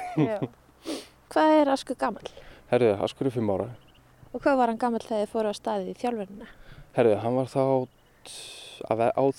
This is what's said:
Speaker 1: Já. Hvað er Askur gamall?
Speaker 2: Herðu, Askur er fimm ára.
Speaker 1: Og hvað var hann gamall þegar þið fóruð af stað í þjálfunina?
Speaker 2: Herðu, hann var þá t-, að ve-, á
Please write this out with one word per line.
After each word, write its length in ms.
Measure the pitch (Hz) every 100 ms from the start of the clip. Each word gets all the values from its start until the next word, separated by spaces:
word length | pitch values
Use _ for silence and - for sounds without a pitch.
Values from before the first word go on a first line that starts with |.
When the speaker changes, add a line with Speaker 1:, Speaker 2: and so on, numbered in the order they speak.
| 719 -
Speaker 1:
Já. 160 | 220 202 120 - _ _ - 277 - _ -
Hvað 260 | 311 311 311
er 100 | 277
Askur 260 | 269 - 247
gamall? 360 | 254 - - - - - -
Speaker 2:
Herðu, 220 | 123 117 98 92
Askur 240 | - 135
er 40 |
fimm 160 | 123 107
ára. 160 | 95 110 117 - _ _ _ -
Speaker 1:
Og 120 | 240
hvað 180 | 302 269
var 100 | 233
hann 80 | 226
gamall 240 | 247 226
þegar 220 | - 220
þið 80 | 214
fóruð 180 | 233 214
af 80 | 208
stað 300 | 233 208 185
í 40 | 185
þjálfunina? 520 | 247 226 190 202 240 - - - -
Speaker 2:
Herðu, 200 | - 120 101
hann 160 | 113 127
var 100 | 127
þá 120 | 139 135 131 127 _ _ _ -
t-, 580 | - - - - - -
að 160 | 113
ve-, 120 | 113 -
á 60 | 139